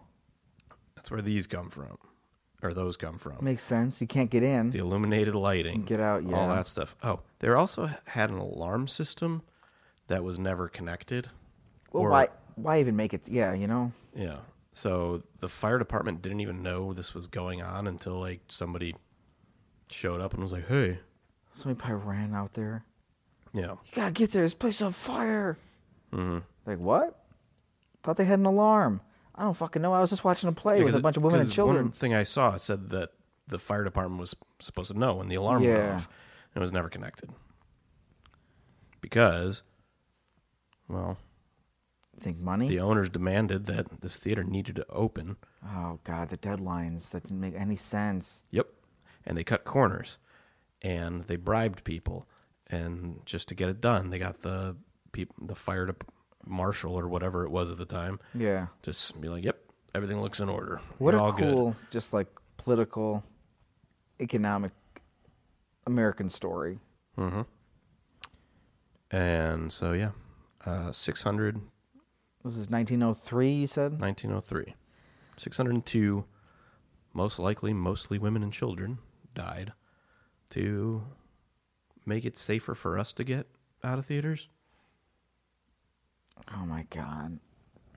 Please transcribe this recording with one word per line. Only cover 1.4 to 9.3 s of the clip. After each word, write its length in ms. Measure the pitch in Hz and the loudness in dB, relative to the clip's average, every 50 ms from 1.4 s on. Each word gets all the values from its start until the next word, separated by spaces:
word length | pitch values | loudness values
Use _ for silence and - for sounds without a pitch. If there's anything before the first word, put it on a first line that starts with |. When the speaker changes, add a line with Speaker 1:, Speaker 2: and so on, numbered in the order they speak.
| 90 | -2
Speaker 1:
come 240 | - - 90 87 90 | -2 -6 -8 -8 -10
from, 300 | - 71 69 - 50 - - - _ _ _ _ _ _ _ _ _ _ - | -12 -14 -14 -14 -16 -18 -20 -20 _ _ _ _ _ _ _ _ _ _ -6
or 100 | 90 85 | -4 -2
those 240 | 92 92 90 85 | -2 -2 -4 -4
come 220 | - - 80 80 - | -6 -8 -10 -10 -10
from. 180 | - - 71 - 135 | -10 -12 -6 -2 -2
Speaker 2:
Makes 200 | 135 127 117 - | 0 0 0 0
sense. 380 | - 120 117 117 131 127 - | 0 2 2 2 2 0 -2
You 60 | 123 | -6
can't 240 | 110 - 139 127 117 | 0 2 2 2 4
get 100 | - 113 | 4 4
in. 300 | 120 135 139 120 113 120 | 4 4 4 2 2 2
Speaker 1:
The 80 | 131 101 | 0 0
illuminated 560 | 92 87 95 101 107 107 107 110 107 107 104 | 0 0 0 2 2 2 2 2 2 2 2
lighting, 480 | 104 98 101 95 90 80 82 - - 101 | 2 2 2 2 2 0 0 -2 -4 -2
Speaker 2:
Get 160 | - 117 107 | -2 0 0
out, 240 | 110 107 104 90 80 | 2 2 2 0 0
Speaker 1:
all 60 | 90 | 0
Speaker 2:
yeah. 240 | 90 92 92 90 90 | 2 2 2 4 2
Speaker 1:
that 100 | 92 90 | 0 0
stuff. 280 | - - - - - - _ - | -2 -4 -6 -6 -6 -8 _ -2
Oh, 160 | 117 92 - - - _ _ | -2 -2 -2 -6 -16 _ _
they 100 | - 113 | 2 4
also 360 | 120 131 175 196 - - - 156 143 - - | 6 6 4 4 0 -4 -4 -4 -4 -8 -12
had 240 | - - 120 107 110 | -6 -2 0 0 0
an 60 | 101 92 | 0 -4
alarm 480 | 95 95 - - 82 87 101 117 131 | -6 -6 -6 -6 -4 -2 -2 -2 -2
system 560 | 135 - - 156 - - - 170 165 | -4 -4 -6 -6 -6 -4 -4 -2 -2